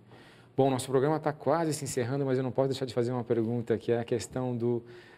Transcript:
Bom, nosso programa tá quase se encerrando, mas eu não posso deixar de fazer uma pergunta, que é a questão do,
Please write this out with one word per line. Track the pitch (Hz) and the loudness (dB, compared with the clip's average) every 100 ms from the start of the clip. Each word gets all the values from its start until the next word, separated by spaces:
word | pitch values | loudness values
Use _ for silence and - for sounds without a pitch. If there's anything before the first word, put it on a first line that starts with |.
| - - - - - - | -18 -20 -20 -20 -4 2
Bom, | 135 | 2
nosso | 127 127 | 2 2
programa | 131 143 156 | 2 4 2
tá | 151 | -2
quase | 147 - 160 160 | -2 0 2 0
se | 147 | -2
encerrando, | 131 - 120 139 | -4 -2 0 0
mas | 135 127 | 0 0
eu | |
não | 131 | 0
posso | 113 135 | 0 0
deixar | 127 131 | 0 -2
de | |
fazer | 123 120 | 0 0
uma | 127 | 0
pergunta, | 113 117 110 120 113 107 | 0 0 0 -2 0 -2
que | - | 0
é | 117 | 0
a | |
questão | 117 120 - 127 127 120 | 0 -4 -4 -4 -4 -2
do, | 120 120 120 - - | 0 -2 -6 -18 -20